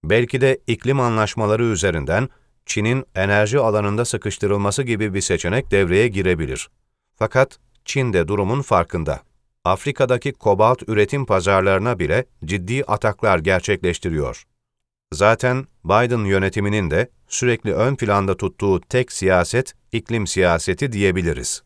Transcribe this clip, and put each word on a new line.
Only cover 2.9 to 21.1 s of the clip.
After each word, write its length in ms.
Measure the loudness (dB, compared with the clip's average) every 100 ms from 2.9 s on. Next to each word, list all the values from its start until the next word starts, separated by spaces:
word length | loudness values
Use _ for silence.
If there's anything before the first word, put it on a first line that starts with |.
| -2 -4 -4
enerji 440 | 2 2 2 2
alanında 460 | 2 2 0 -2 -2
sıkıştırılması 800 | -4 -6 -4 -2 0 0 -2
gibi 300 | -2 -2 -2
bir 80 | -4
seçenek 500 | -2 -2 0 -2 0
devreye 360 | 0 2 4 2
girebilir. 640 | 0 0 0 -2 -8 -12 _ _ _ _ _
Fakat 440 | -2 2 0 -2 _ _ -8
Çin 280 | -4 0
de 140 | 0 0
durumun 340 | -2 -2 -2
farkında. 580 | 0 0 0 -4 -4 -6 _ _ _ _ -2
Afrika'daki 680 | -2 -4 -2 0 0 -2
kobalt 560 | -4 0 2 2 2 -2
üretim 360 | 0 0 0 0
pazarlarına 760 | 0 2 2 2 2 0 -2
bile 260 | 0 -2 -2 _ -6
ciddi 380 | -6 -4 -6
ataklar 560 | -4 -2 -2 0 0 2
gerçekleştiriyor. 1040 | 2 0 0 -2 -2 -4 -4 -4 -4 -8 _ _ _ _ _ _ _
Zaten 540 | 0 2 4 0 -2 -6 _ 0
Biden 400 | 2 2 0 0
yönetiminin 680 | 0 0 -2 -2 -2 0
de 180 | -2 -2 _ _
sürekli 460 | -4 -2 -2 -2
ön 220 | 0 0 0
planda 420 | 0 0 0 -2
tuttuğu 440 | -4 -2 0 0
tek 300 | 0 -2 -2
siyaset 640 | -2 2 2 2 -2 -4 -10 _
iklim 360 | -8 -4 -4 -4
siyaseti 640 | 0 2 2 0 -4 -2
diyebiliriz. 720 | 0 0